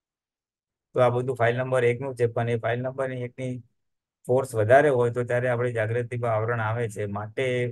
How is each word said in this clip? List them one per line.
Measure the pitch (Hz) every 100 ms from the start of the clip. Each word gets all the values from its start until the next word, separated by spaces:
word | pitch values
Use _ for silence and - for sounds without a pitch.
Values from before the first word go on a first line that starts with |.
| _ _ _ _ _ _ _ _ _ 123
તો |
આ | 123
બધું | 123 131 120
ફાઇલ | 117 123
નંબર | 127 127
એકનું | 120 120 139 123
છે, | 120
પણ | 117 117
એ | 117
ફાઇલ | 113 123
નંબર | 131 135 131 127
એકની | 123 127 127 123 - _ _ _ _ _ -
ફોર્સ | 127 127
વધારે | 113 107 135 147
હોય | 123 120
તો | 120
ત્યારે | 120 123 127
આપણે | 120 123
જાગૃતિમાં | 113 107 117 120 123 120
આવરણ | 110 113 117
આવે | 110 117 113
છે, | 95 104
માટે | 101 107 135 131 123 123